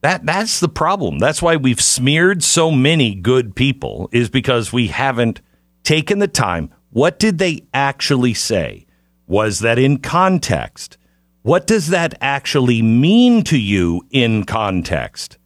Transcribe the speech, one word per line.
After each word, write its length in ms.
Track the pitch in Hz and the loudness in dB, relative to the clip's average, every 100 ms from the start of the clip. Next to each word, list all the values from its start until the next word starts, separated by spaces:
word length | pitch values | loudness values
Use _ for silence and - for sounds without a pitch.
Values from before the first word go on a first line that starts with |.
That, 240 | 143 180 123 | -2 -2 -2
that's 340 | 180 226 - | -2 -2 -2
the 100 | 175 | -4
problem. 480 | - 165 196 120 71 | -2 -2 0 -2 0
That's 220 | 127 156 | -2 0
why 140 | 170 165 | 0 2
we've 240 | 131 117 | 2 0
smeared 600 | - - 127 156 180 196 | 0 0 0 4 2 2
so 280 | - - 160 | 0 2 2
many 420 | 147 135 165 123 98 | 4 2 2 2 0
good 400 | 90 127 117 95 | 0 2 0 -2
people, 540 | 135 131 62 52 95 | -2 -2 -6 -8 -4
is 180 | 120 120 | -2 0
because 420 | 135 120 123 110 | -2 0 -2 -2
we 160 | 123 117 | -2 -2
haven't 540 | - 135 120 117 - _ _ _ _ | -2 -4 0 -2 -4 _ _ _ _
taken 360 | - 156 156 202 | -2 -2 0 -2
the 80 | 202 | -2
time. 440 | - 107 85 78 _ _ | -2 -2 -2 -6 _ _
What 280 | 110 156 180 | 0 0 2
did 200 | 220 170 | -2 0
they 260 | 185 151 - | -2 -4 -6
actually 600 | 131 139 135 - 135 123 110 | -4 -2 -4 -2 0 0 -2
say? 500 | - 104 71 50 _ _ _ _ _ | -2 -2 -2 -10 _ _ _ _ _
Was 320 | 95 107 95 | -2 0 -2
that 180 | 113 117 | 0 2
in 200 | 131 143 | 2 0
context? 1000 | - 170 190 185 - 85 57 - - - _ _ _ _ | 0 0 2 0 -2 -4 -4 -14 -20 -20 _ _ _ _
What 260 | 110 170 185 | 0 0 2
does 200 | 220 156 | -2 0
that 300 | 175 165 - | -2 -2 -4
actually 600 | 135 139 - 147 127 117 | -4 -4 -2 0 2 2
mean 600 | 113 117 147 220 247 233 - | 4 4 4 6 6 4 2
to 120 | 151 | 0
you 480 | 101 98 87 85 - | 2 2 2 -2 -4
in 320 | 135 117 110 98 | 0 2 0 -2
context? 920 | 113 104 92 82 80 62 - - - | -4 -2 -2 -2 -4 -6 -12 -18 -18